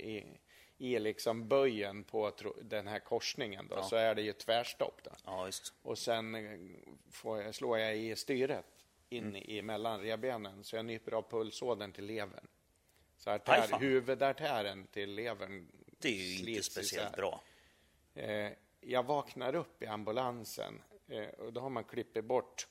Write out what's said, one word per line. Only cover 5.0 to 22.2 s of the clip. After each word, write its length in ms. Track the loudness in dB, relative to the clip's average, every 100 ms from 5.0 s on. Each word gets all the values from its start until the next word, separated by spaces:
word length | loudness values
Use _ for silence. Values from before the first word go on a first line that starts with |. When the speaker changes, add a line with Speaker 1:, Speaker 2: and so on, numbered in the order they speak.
Speaker 1:
då. 80 | -16 -14
Speaker 2:
Ja, 220 | -8 -4 -4
just. 280 | -6 -10 -12
Speaker 1:
Och 160 | -6 -4
sen, 360 | 2 0 0
eh, 240 | -6 -8 -12 -14 -16 -18 -20 -18
får 320 | -10 -4 -4
jag, 120 | -4
slår 240 | -4 2 4
jag 180 | 4 0
i 200 | -2 -4
styret 480 | 0 4 4 2 -4 -18 -20 _ _
in 160 | -6
Speaker 2:
Mm. 180 | -4 -6
Speaker 1:
i 180 | -6 -6
mellan 380 | -2 -2 0 -2
revbenen, 640 | -2 -2 0 -2 -6 -12
så 120 | -6 -4
jag 80 |
nyper 280 | -4 -6 0
av 100 | -2 0
pulsådern 640 | -2 -2 -2 -2 -2 -2
till 120 | -8
levern. 420 | -6 -4 -6 -8 -18 _ _ _ _ _ _ _
Så 140 | -2
Speaker 2:
Aj, 60 | 0
Speaker 1:
artär-, 300 | 8 8 8
Speaker 2:
fan. 140 | 4
Speaker 1:
huvudartären 1080 | 6 6 4 4 4 4 0 2 0 -4 -8
till 240 | -6 -4
levern 540 | -2 -4 -4 -6 -8 -12 -20 -20 -4
Speaker 2:
Det 100 | 0
är 40 |
ju 180 | 0 0
inte 100 | -2
Speaker 1:
slits 220 | -2 -2 -2
Speaker 2:
speciellt 380 | -2 -2 0 -2
Speaker 1:
isär. 80 | 0
Speaker 2:
bra. 260 | -2 -2 -10 -20 -20 _ _ _ _
Speaker 1:
Eh, 380 | -8 -2 -2 -2 -6 _ _
jag 220 | 0 2
vaknar 520 | 4 0 0 -4 0
upp 280 | 0 -2 -8
i 40 | -6
ambulansen, 960 | -4 -2 0 0 -4 -8 -8 -8 -10 -18 -20 -10
eh, 200 | -8 -8
och 240 | -8 -8
då 80 | -6
har 100 | -4
man 140 | -4
klippt 400 | -4 -4 -2 -4